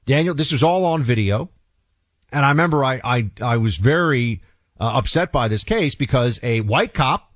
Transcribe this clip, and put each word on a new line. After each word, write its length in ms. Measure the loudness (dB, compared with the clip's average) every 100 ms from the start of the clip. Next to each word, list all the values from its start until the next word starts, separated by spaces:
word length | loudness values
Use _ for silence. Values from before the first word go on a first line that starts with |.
| 0
Daniel, 300 | 0 2 0
this 160 | -2
was 120 | 2
all 220 | 2 2 2
on 160 | 0
video. 480 | 0 0 0 -2 -4 _ _ _ _ _ _ _ _
And 140 | 0 2
I 40 |
remember 340 | 2 2 2
I, 180 | 0 -2
I, 280 | -2 -2 -2 -6
I 160 | -2 0
was 200 | 0 0
very, 640 | 2 2 2 0 -2 -6 -10 _ _ -6
uh, 120 | -2 -2
upset 360 | 0 0 0
by 160 | 0 0
this 160 | -2
case 320 | -2 0 0 -2
because 440 | -2 0 0 -2
a 180 | -2 -2
white 320 | 0 0 0
cop 380 | 0 0 -2 -6